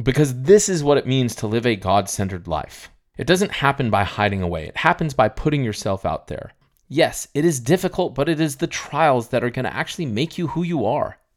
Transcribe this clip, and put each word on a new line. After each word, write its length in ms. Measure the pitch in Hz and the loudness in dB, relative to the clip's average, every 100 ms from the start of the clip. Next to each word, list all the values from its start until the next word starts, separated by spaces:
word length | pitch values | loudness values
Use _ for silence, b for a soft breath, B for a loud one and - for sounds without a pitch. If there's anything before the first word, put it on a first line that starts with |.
Because 420 | 120 135 147 127 | 0 2 2 2
this 260 | 131 208 - | 6 6 6
is 140 | 180 | 0
what 140 | 143 143 | 4 2
it 80 | - | 4
means 300 | 135 120 - | 0 0 -2
to 120 | 107 | -2
live 180 | 113 120 | 0 0
a 100 | 104 | 0
God-centered 720 | 92 98 98 - 98 92 82 | 2 2 2 -2 -4 -4 -4
life. 420 | 78 - - - _ _ - | -6 -6 -14 -20 _ _ -6
It 100 | 120 | 2
doesn't 240 | 180 202 | 2 2
happen 380 | - 139 135 123 | 0 0 0 0
by 140 | 101 98 | 0 0
hiding 360 | - 104 98 | 0 0 0
away. 240 | 90 85 78 | -2 -4 -6
It 120 | - | -2
happens 360 | 160 175 160 | 0 0 -2
by 140 | 135 131 | 2 0
putting 360 | - 156 147 | 2 -2 0
yourself 420 | 120 104 107 98 85 | -2 -4 -4 -4 -4
out 220 | 78 - | -6 -8
there. 260 | - - _ _ _ - | -12 -12 _ _ _ -6
Yes, 400 | 135 139 - - | 0 0 0 -6
it 100 | - | 0
is 160 | 170 139 | 0 0
difficult, 560 | 117 180 185 - 180 123 | 0 0 0 -2 -4 -2
but 140 | 165 | -2
it 100 | 151 | 0
is 160 | 156 139 | -2 -2
the 120 | 165 | -6
trials 600 | - - 143 156 127 113 | -6 -6 2 4 2 2
that 140 | 123 | -2
are 60 | 120 | -2
gonna 200 | 123 117 | -2 -4
actually 360 | 123 160 - 156 | -4 -6 -6 -4
make 320 | 107 165 - | -2 -2 -2
you 100 | 165 | -4
who 160 | 156 | -2
you 220 | 170 165 104 | -2 0 0
are. 320 | 139 - - _ | 0 -2 -8 _